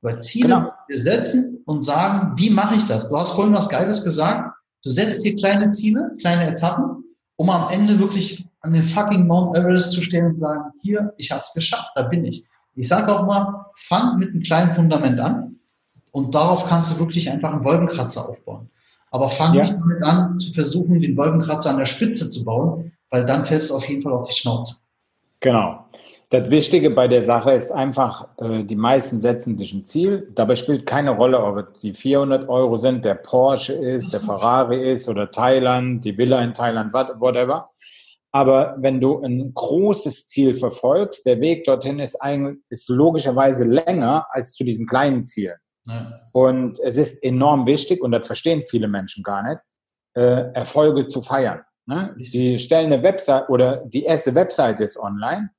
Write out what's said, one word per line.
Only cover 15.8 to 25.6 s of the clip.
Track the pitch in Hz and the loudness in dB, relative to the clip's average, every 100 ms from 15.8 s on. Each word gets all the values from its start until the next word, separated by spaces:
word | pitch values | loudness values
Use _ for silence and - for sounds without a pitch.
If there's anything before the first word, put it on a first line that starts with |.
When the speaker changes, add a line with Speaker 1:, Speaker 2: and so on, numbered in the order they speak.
| _ _ _ | _ _ _
Speaker 1:
und | 139 131 | -6 -2
darauf | 147 165 175 - | 2 2 2 2
kannst | 170 160 - | 0 0 -2
du | |
wirklich | 170 - - | -2 -2 -2
einfach | 143 151 | -4 -2
einen | 147 | -2
Wolkenkratzer | 131 165 170 - 120 117 - | 2 2 2 -2 -4 -6 -10
aufbauen. | - - 107 117 _ _ _ _ | -12 -14 -16 -18 _ _ _ _
Aber | 127 131 | -4 -2
fang | - 160 | 2 4
Speaker 2:
Ja. | 170 | 6
Speaker 1:
nicht | 151 - | 4 2
damit | - - | 0 0
an, | 151 175 180 - | 2 2 2 -2
zu | - | -6
versuchen, | - 139 160 175 175 | -4 -2 -2 2 2
den | 143 131 | 2 0
Wolkenkratzer | 151 165 160 147 156 | 2 2 0 -2 -2
an | 135 | 0
der | 127 | -2
Spitze | - 220 - - | -2 -2 -2 -6
zu | 120 113 | -6 -4
bauen, | 113 165 - - _ _ | -2 -2 -4 -10 _ _
weil | 123 123 | -2 0
dann | 139 - | 0 0
fällst | 156 156 | -2 0
du | 135 | -6
auf | 120 | -4
jeden | 139 | -6
Fall | 139 | -4
auf | 123 123 | -4 -2
die | - | -4
Schnauze. | 123 117 120 - _ _ _ _ _ _ | -2 -4 -6 -10 _ _ _ _ _ _
Speaker 2:
Genau. | 131 117 | 2 2